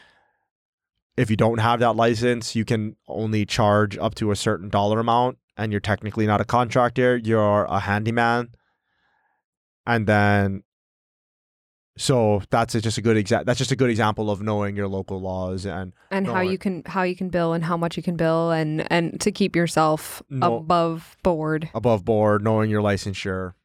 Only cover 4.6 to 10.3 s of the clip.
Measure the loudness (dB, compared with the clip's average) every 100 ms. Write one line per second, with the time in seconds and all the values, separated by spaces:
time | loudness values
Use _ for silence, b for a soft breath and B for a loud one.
4.6 | -2 0 2 2 2 2 2 -2 _ -8
5.6 | -4 -4 -2 -4 -4 -2 0 2 2 0
6.6 | 2 2 0 2 2 2 0 2 2 2
7.6 | 0 -2 -2 -2 0 0 2 0 -2 -12
8.6 | _ _ _ _ _ _ _ _ _ _
9.6 | _ _ -2 0 2 4 4